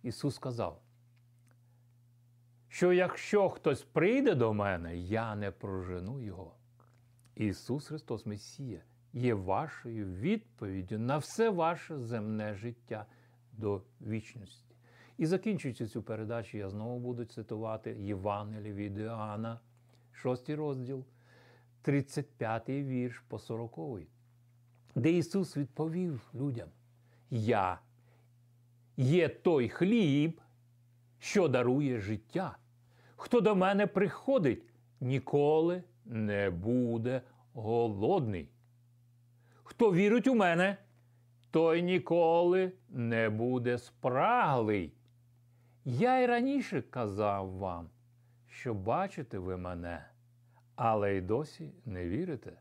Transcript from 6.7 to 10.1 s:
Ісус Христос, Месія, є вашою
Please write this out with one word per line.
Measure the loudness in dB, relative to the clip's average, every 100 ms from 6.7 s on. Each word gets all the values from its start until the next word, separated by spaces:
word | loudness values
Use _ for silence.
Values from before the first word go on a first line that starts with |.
| _ _ _ _ _ _ -2
Ісус | -2 -2 -4 -6 -6
Христос, | -12 -6 -6 -6
Месія, | -10 -12 -12 -10 -12 -16 _ _
є | 0 2
вашою | 2 2 -2 -2 -10 -10 -8 -6